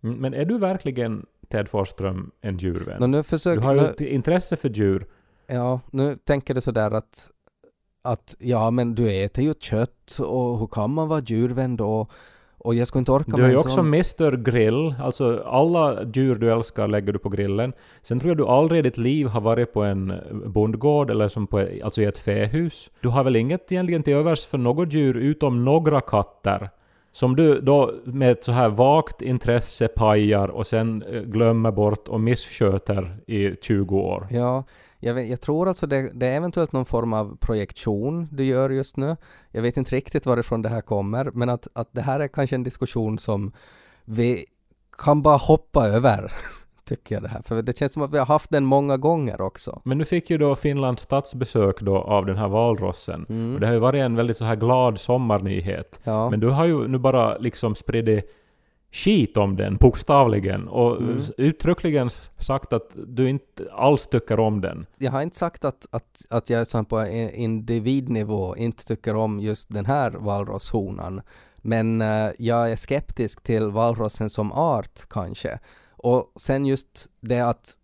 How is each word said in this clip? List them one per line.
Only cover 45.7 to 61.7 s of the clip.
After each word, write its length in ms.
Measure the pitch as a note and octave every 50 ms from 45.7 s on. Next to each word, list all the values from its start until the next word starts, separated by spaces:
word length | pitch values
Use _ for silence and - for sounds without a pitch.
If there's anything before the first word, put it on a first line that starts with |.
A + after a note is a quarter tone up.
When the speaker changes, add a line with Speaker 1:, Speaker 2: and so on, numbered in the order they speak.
| _ D3+ A#2+ G#2+
Speaker 2:
över, 440 | G2+ A#2 B2 C3+ G#2+ G2 G2 G2 - - - - - -
<laughs> 280 | - _ _ _ _
tycker 300 | - - - _ - A2
jag 80 | G2+ G2
det 60 | -
här. 120 | A2 A2
För 200 | - - A2+ A2+
det 160 | A2 A#2+ B2 -
känns 160 | D3 C#3 -
som 80 | D#3
att 100 | D3 C#3
vi 60 | D3 D3
har 80 | C3+
haft 260 | A#2+ D3+ D3+ - -
den 140 | - D3 C#3
många 320 | C3 C3+ C#3 C#3+ C#3+ C#3 C3+
gånger 440 | C3 D#3 E3+ D#3+ C#3+ A#2+ G2+ -
också. 400 | G2 F#2+ - - - - - - _
Speaker 1:
Men 120 | B2+ C3+ C#3+
nu 80 | D#3+
fick 240 | - - F3 E3 -
ju 80 | E3+ D#3
då 180 | D3 C#3+ C#3
Finland 440 | - - D3+ C#3+ C#3 C3+ B2+ B2 A#2
statsbesök 840 | - - - C#3 C#3 - - B2+ B2 A2+ - A#2+ G#2 G2 F#2+ -
då 160 | G#2+ G2 G2 F#2+
av 280 | - - G#2 G2+ F#2
den 120 | G2 F#2+ G2
här 100 | G#2+ G2
valrossen. 800 | G2 A2 A#2 A#2+ A2+ G2+ G2 F#2 F#2 - - - E2+ D#2+ E2 -
Speaker 2:
Mm. 240 | A2 A2+ A2+ A#2 B2+
Speaker 1:
Och 60 | C3+
det 80 | G2+ A2
har 60 | A#2+
ju 60 | A#2
varit 220 | A2 B2+ C3 C#3+
en 140 | C3+ B2 A#2
väldigt 220 | A2+ A#2+ A#2+ A2+ -
så 80 | A#2
här 100 | A2+ A#2
glad 440 | G#2+ A2 A#2 B2+ B2+ B2+ B2 A2+ G2+
sommarnyhet. 1000 | - - B2 B2+ C3 A#2 G#2+ G2+ F#2+ G2 G2 G2 E2 F#2+ F2+ E2+ - _ - - -
Speaker 2:
Ja. 260 | - A2 G#2+ A2 A#2
Speaker 1:
Men 100 | G#2+ G#2+
du 100 | G#2+ A#2
har 160 | C3 C#3 E3
ju 220 | E3+ E3 D3 A#2 A2
nu 100 | C3 C3
bara 400 | B2 C3+ B2+ C3 A2+ A2 G#2 -
liksom 380 | A#2 B2 - - - A2+ G#2+
spridit 500 | - - - - A#2 A2+ A2 A2 G#2 G2 - - _ _ _ _ _ _ _ _ _ _ _
skit 460 | - - - C3 G#3+ G3 B2 G2 - -
om 180 | G#2 G2 G2
den, 200 | F#2 G2+ G2+ G2+
bokstavligen. 920 | G2 - B2+ A#2+ - - - D3 C#3+ C3+ A#2+ G#2+ G#2 F#2+ F#2+ F#2+ G2 F#2 F2+
Och 340 | - - A#2+ A#2+ A#2+ -
Speaker 2:
Mm. 160 | B2 A#2+ B2 A2+
Speaker 1:
s-, 140 | A2 - - -
uttryckligen 720 | B2+ D3 D#3+ - - D#3+